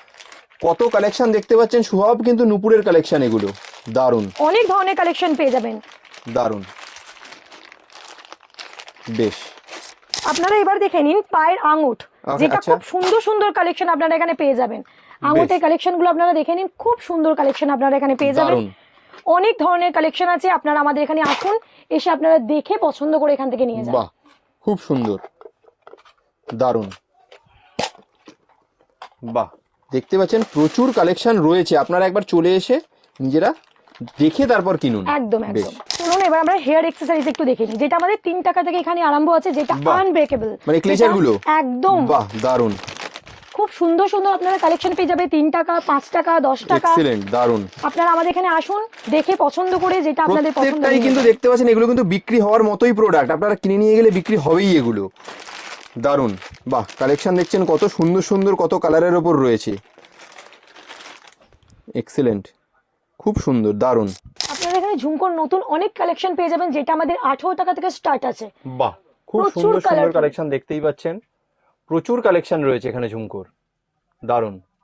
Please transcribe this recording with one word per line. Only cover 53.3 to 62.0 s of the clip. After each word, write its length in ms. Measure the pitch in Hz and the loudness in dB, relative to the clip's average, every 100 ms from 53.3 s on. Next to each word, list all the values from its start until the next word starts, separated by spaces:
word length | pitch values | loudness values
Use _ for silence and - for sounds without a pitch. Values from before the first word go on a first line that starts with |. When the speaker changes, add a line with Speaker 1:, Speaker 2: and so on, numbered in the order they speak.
Speaker 1:
আপনারা 240 | 160 208 208 | 0 -2 -2
কিনে 220 | 190 196 | -2 2
নিয়ে 180 | 214 220 | 4 6
গেলে 120 | 226 | 6
বিক্রি 260 | 185 175 208 147 | 4 0 0 2
হবেই 320 | 165 202 170 | 2 4 4
এগুলো। 240 | 120 107 98 - - - - - - - - - 127 | 2 -2 -6 -10 -20 -20 -18 -18 -16 -18 -18 -6 -2
দারুণ। 260 | 143 123 95 - - - | 0 0 -4 -12 -16 -6
বাহ, 180 | 127 107 - | -4 -4 -4
কালেকশন 340 | 135 143 202 180 | -2 0 0 0
দেখছেন 220 | 170 202 180 | 0 0 0
কত 180 | 156 208 - | 2 0 0
সুন্দর 240 | 165 185 | 0 0
সুন্দর, 320 | - 196 190 190 | 0 0 0 0
কত 180 | 165 185 | 0 0
কালারের 320 | 170 160 175 175 | 2 2 4 2
ওপর 180 | 160 151 131 | 2 2 2
রয়েছে। 260 | 113 - 98 - _ - - - - - - _ - - - - - - _ _ _ _ _ - | 0 -2 -10 -12 _ -20 -20 -20 -20 -20 -20 _ -20 -20 -20 -20 -20 -20 _ _ _ _ _ -12
এক্সিলেন্ট, 500 | - | -10